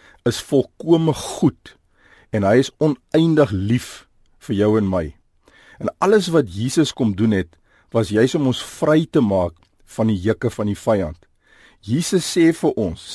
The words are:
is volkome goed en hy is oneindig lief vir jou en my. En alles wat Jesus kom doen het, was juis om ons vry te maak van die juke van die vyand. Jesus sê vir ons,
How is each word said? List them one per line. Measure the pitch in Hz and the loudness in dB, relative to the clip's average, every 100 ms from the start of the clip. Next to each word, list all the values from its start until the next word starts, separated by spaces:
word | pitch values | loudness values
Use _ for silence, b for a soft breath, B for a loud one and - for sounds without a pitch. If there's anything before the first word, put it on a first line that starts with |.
| b b | b b
is | 120 - | -4 -4
volkome | - 139 - _ 156 165 160 | -2 0 0 _ 0 2 2
goed | - - - 156 - - - _ b b b b | -2 -6 -2 0 0 -10 -20 _ b b b b
en | 110 | -2
hy | 98 120 | 2 2
is | 139 - | 2 -2
oneindig | 156 139 _ 156 165 151 139 | -2 -2 _ 0 2 2 2
lief | 98 101 123 - - - _ _ _ | 0 -2 -2 -4 -14 -20 _ _ _
vir | - 101 | -6 0
jou | 107 110 | 2 2
en | 98 | 0
my. | 92 78 - _ _ b b b b | -2 -4 -10 _ _ b b b b
En | 156 - | -8 -2
alles | 185 214 175 | 2 2 2
wat | 160 110 | 0 0
Jesus | 95 123 - 147 | -4 -2 0 0
kom | - 117 95 | 0 -2 0
doen | 113 | 0
het, | 98 90 _ _ _ _ | 0 -2 _ _ _ _
was | 113 101 | -4 0
juis | 104 - 165 | 2 2 2
om | 135 | -2
ons | 117 | -4
vry | - - 151 156 165 | -8 -6 0 0 2
te | 156 | 0
maak | 110 95 87 - _ _ _ | 2 0 -2 -6 _ _ _
van | - 110 | -4 -2
die | 98 | 0
juke | 98 110 120 | -2 -2 -4
van | - 104 | -4 -6
die | 101 | -4
vyand. | - 107 80 - _ _ b b b b | -2 0 -2 -8 _ _ b b b b
Jesus | 101 135 - 190 - 180 | -4 -4 0 -2 -2 2
sê | 165 | 2
vir | 160 135 117 | 2 -2 -2
ons, | 98 85 - | -4 -6 -14